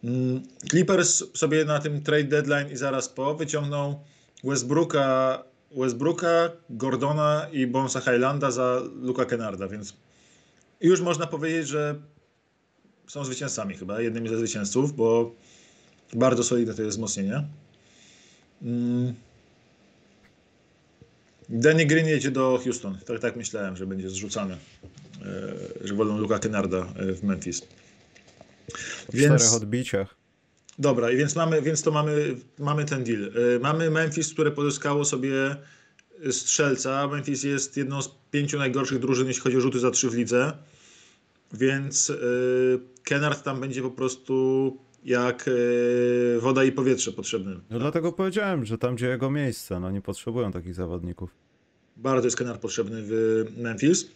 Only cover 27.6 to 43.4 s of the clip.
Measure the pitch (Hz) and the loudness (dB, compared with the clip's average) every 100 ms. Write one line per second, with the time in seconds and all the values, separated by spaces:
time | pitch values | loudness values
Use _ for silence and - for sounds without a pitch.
27.6 | - - - _ _ - - _ - _ | -10 -20 -20 _ _ -20 -20 _ -20 _
28.6 | - - - - - 120 143 151 - 117 | -18 -14 -12 -14 -8 4 6 8 6 2
29.6 | 104 117 127 98 95 _ _ _ _ _ | 0 -4 -2 -2 -4 _ _ _ _ _
30.6 | _ - 143 120 117 127 147 147 165 160 | _ -2 2 2 2 2 2 2 2 2
31.6 | 143 156 - 151 151 151 147 123 - - | 2 0 2 2 2 0 0 -4 -10 -8
32.6 | 143 151 147 143 120 110 101 107 120 123 | -2 -2 0 -2 -2 -2 -2 0 2 4
33.6 | 135 156 165 156 160 156 156 - 151 143 | 2 2 2 2 0 0 -4 0 0 2
34.6 | 147 139 143 143 143 135 131 135 135 143 | -2 -2 -2 0 0 -2 -2 0 0 -4
35.6 | - - _ _ _ - 151 123 - - | -14 -20 _ _ _ -10 -4 -4 0 2
36.6 | 147 127 131 135 143 143 135 139 139 139 | 2 2 0 0 0 -2 -4 -4 -2 -2
37.6 | 131 - 139 139 135 - _ 147 143 147 | -2 -4 -4 -4 -8 -12 _ -2 -2 0
38.6 | 135 127 131 135 127 127 131 123 135 127 | 0 0 0 -2 0 2 2 0 2 2
39.6 | 127 123 123 120 131 117 113 120 139 151 | 2 2 2 2 0 0 2 2 2 -2
40.6 | - _ - - - _ _ _ _ 110 | -16 _ -20 -20 -20 _ _ _ _ 0
41.6 | 131 139 139 - - 143 123 123 127 127 | 0 0 -2 -2 -2 -2 0 2 2 4
42.6 | 127 127 - - - 143 147 135 | 4 2 -2 -14 -2 0 0 -2